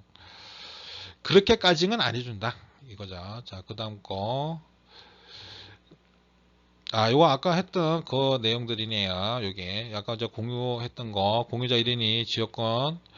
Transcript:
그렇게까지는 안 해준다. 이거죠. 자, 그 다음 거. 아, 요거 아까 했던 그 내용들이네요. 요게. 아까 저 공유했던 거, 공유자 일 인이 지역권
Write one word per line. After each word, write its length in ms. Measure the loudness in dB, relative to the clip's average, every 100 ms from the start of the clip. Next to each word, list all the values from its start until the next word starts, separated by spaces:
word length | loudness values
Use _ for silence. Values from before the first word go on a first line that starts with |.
| -20 -20 -20 -20 -20 -18 -16 -16 -14 -14 -16 -12
그렇게까지는 800 | 6 6 8 4 6 4 2 2
안 140 | 0 -2
해준다. 400 | -6 -4 -4 -6 -16 -20 -20
이거죠. 520 | -14 -12 -10 -10 -12 -12
자, 180 | -14 -12
그 80 | -10
다음 240 | -8 -10
거. 580 | -8 -4 -2 -2 -4 -6 -12 _ _ -20 -20 -20 -20 -20 -18 -18 -20 -20 _ -20 _ _ _ _ _ _ _ _ -4
아, 200 | 2 4
요거 140 | 8 6
아까 280 | 6 2
했던 520 | 2 0 0 2 0 0
그 320 | 0 2 2
내용들이네요. 960 | 2 0 -2 -4 -2 -2 -2 0 -2 -2
요게. 500 | -4 -6 -8 -8 -6 -8
아까 220 | -6 -4
저 100 | -6
공유했던 840 | -4 -6 -4 -2 -4 -6 -8 -6
거, 340 | 0 2 2 0
공유자 260 | -2 2 2
일 120 | 2
인이 380 | 2 2 0 0
지역권 760 | -2 -2 -2 0 2 0 -4 -12